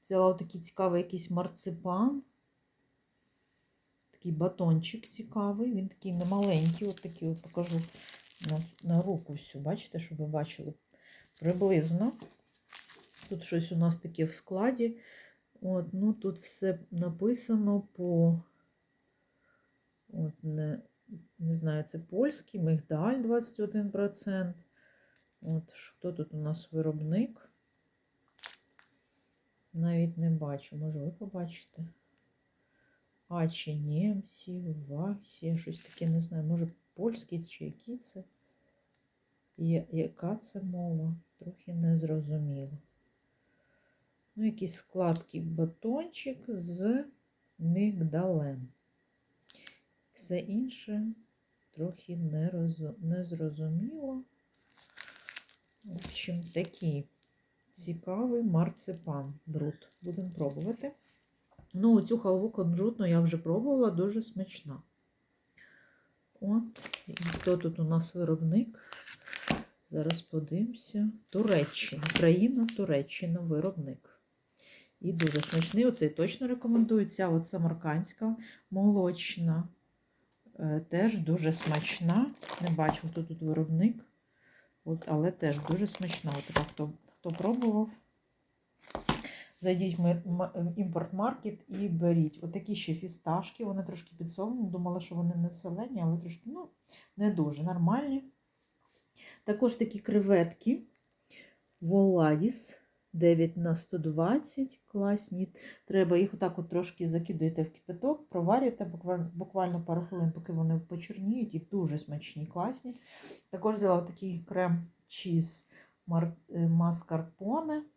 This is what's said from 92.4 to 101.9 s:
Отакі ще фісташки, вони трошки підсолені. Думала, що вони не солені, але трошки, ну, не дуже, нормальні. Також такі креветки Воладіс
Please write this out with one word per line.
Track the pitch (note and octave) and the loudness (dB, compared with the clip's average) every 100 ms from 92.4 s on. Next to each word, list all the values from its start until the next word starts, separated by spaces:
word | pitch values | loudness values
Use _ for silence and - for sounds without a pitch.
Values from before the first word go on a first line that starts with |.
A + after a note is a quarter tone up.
Отакі | E3 F#3+ G3+ | -8 -8 -6
ще | G#3 - | -6 -4
фісташки, | D#3+ F#3 - - E3+ - - | -4 -6 -8 -2 -2 -4 -8
вони | A3 G3 | -6 -4
трошки | F#3 F#3 - - | -6 -10 -14 -12
підсолені. | E3 - G#3 B3+ G3+ | -10 -6 -4 -2 -4
Думала, | F3 F3 F3 | -2 -2 -4
що | F3 | -4
вони | F3 E3+ | -2 0
не | F3 E3+ | 0 -2
солені, | E3+ F#3 F3 B3 A#3+ | -2 -8 -6 -6 -2
але | E3 E3 | 0 0
трошки, | E3+ E3+ A3+ | -4 -12 -12
ну, | D#4+ F4 _ _ - - - | -12 -12 _ _ -20 -20 0
не | G#3 | 0
дуже, | F3 D3 D3 | 2 0 0
нормальні. | E3 F3+ E3+ A#3 C#4+ C4+ C4 _ _ _ _ _ _ _ _ _ - - | -2 2 4 4 0 -4 -6 _ _ _ _ _ _ _ _ _ -20 -12
Також | - G#3 B3 | -4 2 2
такі | A#3 A3 G3+ | 2 -2 -2
креветки | - G#3 G3 G3 E3+ - - C#4 - _ _ _ _ - - _ _ _ | 2 4 6 6 6 0 0 0 -2 _ _ _ _ -20 -20 _ _ _
Воладіс | E3 | 2